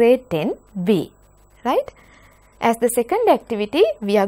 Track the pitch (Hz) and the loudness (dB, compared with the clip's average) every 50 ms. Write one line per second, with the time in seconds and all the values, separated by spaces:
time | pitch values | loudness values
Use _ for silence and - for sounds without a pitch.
0 | 233 233 254 247 - - 175 151 160 240 - - _ _ - 196 175 196 214 165 | 2 2 2 2 0 -4 -6 -4 -4 -4 -6 -8 _ _ -12 -6 -2 0 0 0
1 | - - - _ _ _ _ _ _ _ _ _ - 233 302 508 - - - _ | -2 -4 -10 _ _ _ _ _ _ _ _ _ -6 -4 -2 -2 -4 -6 -8 _
2 | _ _ _ _ _ _ _ _ _ _ _ - - 233 226 233 - 233 - 254 | _ _ _ _ _ _ _ _ _ _ _ -4 -2 -2 0 0 -2 -2 0 -2
3 | 233 - 370 453 480 392 302 214 - - 233 202 208 208 - 311 480 659 571 - | -4 -2 -2 0 2 2 2 2 0 -4 -6 -6 -6 -2 0 2 2 2 0 -2
4 | 214 202 202 208 196 | -4 -2 0 0 2